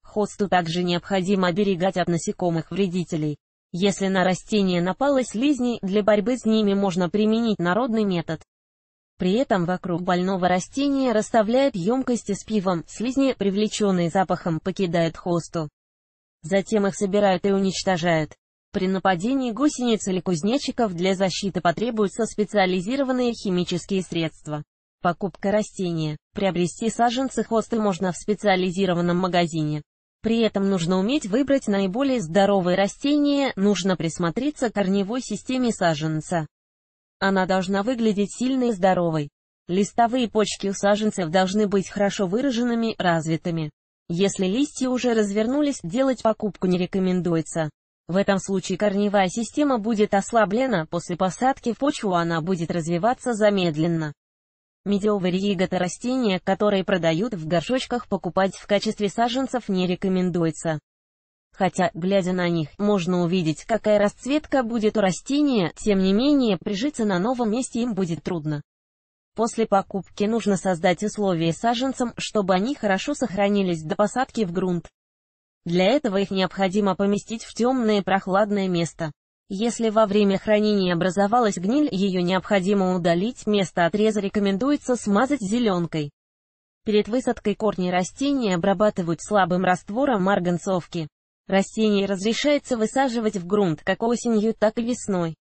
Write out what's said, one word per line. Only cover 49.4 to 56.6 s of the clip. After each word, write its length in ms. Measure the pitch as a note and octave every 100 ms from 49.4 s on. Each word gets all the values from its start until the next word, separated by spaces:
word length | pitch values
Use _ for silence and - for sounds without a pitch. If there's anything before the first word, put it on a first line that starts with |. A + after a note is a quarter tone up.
| A3 - D4 B3
будет 380 | G#3 G#3 G#3
ослаблена, 720 | G3 - A#3 G3 G#3+ C4 F#3+ D#3
после 280 | E3+ -
посадки 580 | E3 F#3 - B3+ C4 A#3+
в 40 | G#3+
почву 380 | C#4 - G#3
она 260 | F3 E3+ E3
будет 300 | D#3+ F#3 E3
развиваться 640 | F3 D#3+ E3+ G#3+ B3 B3
замедленно. 800 | A3 G#3+ G3+ F3 D3 E3+ E3 D#3 - _ _ _ _ _ _
Медиовые 540 | F#3+ G3+ G#3+ G#3 F3+ F#3
ягоды — 400 | G3+ F#3 F#3 F#3
растения, 600 | F3+ - A#3+ C4 A3+ F#3
которые 400 | - F#3+